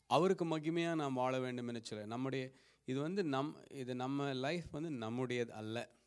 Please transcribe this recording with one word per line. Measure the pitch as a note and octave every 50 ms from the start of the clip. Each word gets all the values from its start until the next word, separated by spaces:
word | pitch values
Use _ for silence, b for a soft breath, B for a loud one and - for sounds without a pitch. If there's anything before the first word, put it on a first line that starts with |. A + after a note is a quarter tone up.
| B
அவருக்கு | _ B2 C#3+ E3+ F#3+ F#3+ F3+ F3 E3 D#3+ D#3
மகிமையா | D3 D#3+ E3+ E3+ E3+ E3+ E3
நாம் | D#3 D3 C#3 C3
வாழ | B2 B2+ B2+ C3 C3
வேண்டும் | B2+ B2+ B2 B2 A#2+ A#2+
என்று | A#2+ A#2 A2+
சொல்லி | - A2+ G#2+ G#2
நம்முடைய, | G#2+ A#2+ B2 C3 C3+ C3+ C3+ C3 C3 B B B B B B B
இது | - B2+ C3+
வந்து | C#3+ D#3+ F#3+ G#3
நம்-, | F#3+ D3+ C3+ C3+ C#3 D3+ - - - -
இது | - C3+ B2+ A#2+ B2+
நம்ம | B2 B2+ C3 C#3 C#3 C#3+ C#3+ C3
life | B2+ B2+ C#3+ E3+ F3 D#3 C3
வந்து | - D3 D#3+ E3+
நம்முடையது | D3+ A#2+ A2+ A2 A#2+ B2 C3 A#2+ B2 B2 A#2+ A#2
அல்ல. | - G#2+ G#2+ A2 A2 A#2 A2+ - - _ _